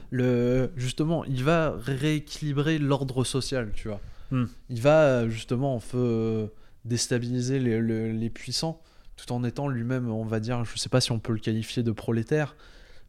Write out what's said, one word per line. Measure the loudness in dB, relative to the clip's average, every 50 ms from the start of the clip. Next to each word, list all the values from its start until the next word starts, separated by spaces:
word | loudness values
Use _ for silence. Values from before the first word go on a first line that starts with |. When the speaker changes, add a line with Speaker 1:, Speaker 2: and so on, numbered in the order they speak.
| -10 -6
Speaker 1:
le, | 0 2 2 4 4 4 4 4 4 2 2 0 -2
justement, | -4 -4 -4 -2 0 0 0 0 -2 -2
il | -2 -2 0 2
va | 4 4 4 2 0 -2 -4
rééquilibrer | -4 -4 -2 0 0 0 0 0 -2 -6 -10 -6 -4 -2 0 0 2 2 2 2
l'ordre | 2 2 2 2 0 -2 0 0 0
social, | 0 0 -2 -2 0 -2 -2 -2 -2 -2
tu | -2 -2 -4
vois. | -6 -6 -8 -12 -14 -14 -6 -2
Speaker 2:
Hmm. | 0 0 0 -2 -4 -14 -12 -8
Speaker 1:
Il | -6 2
va, | 4 6 8 8
euh, | 8 6 6 4 2 0
justement, | -2 -4 -4 -2 -2 0 0 0 -2
en | -2
feu, | -4 -4 -2 0
euh, | 2 2 2 2 2 0 0 0 -2 -4 -8 -14 -20 -20 -20 -14 -4
déstabiliser | -2 -2 -2 0 0 0 -2 0 -2 -2 -2 0 0 0 2
les, | 2 2 2 2
le, | 2 0 0 0 -2 -2
les | -2 -2 -2 -4
puissants, | -4 -8 -8 -6 -4 -2 -2 -4 -6 -8 -16 -20 -20 -20 -20 -20 -20
tout | -16 -8 -6
en | -4 -2 -2
étant | -2 -2 -2 -2 -2
lui-même, | -2 -2 -2 0 0 0 0 -2
on | -2 -2 -2
va | 0 0 0
dire, | 0 0 -2 -2 -2
je | -4 -4 -6
sais | -2 2
pas | 2 2
si | 4 2
on | 0 -2
peut | 0 -2 -2
le | 0
qualifier | 0 0 0 0 -2 -2 -2 0
de | 0 0
prolétaire, | 0 -2 -2 0 0 0 2 2 0 0 0 -2 -6 -16 -20 -20 -20 -20 -20 -20 -18 -18 -16